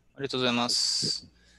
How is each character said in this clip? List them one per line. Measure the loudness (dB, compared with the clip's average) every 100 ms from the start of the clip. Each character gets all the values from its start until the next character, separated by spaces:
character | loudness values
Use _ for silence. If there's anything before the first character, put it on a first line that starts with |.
| _ -10
あ |
り |
が | -4
と | 0
う |
ご | 2
ざ |
い | 2
ま | 2
す。 | 2 2 0 0 -2 -8 -20 -20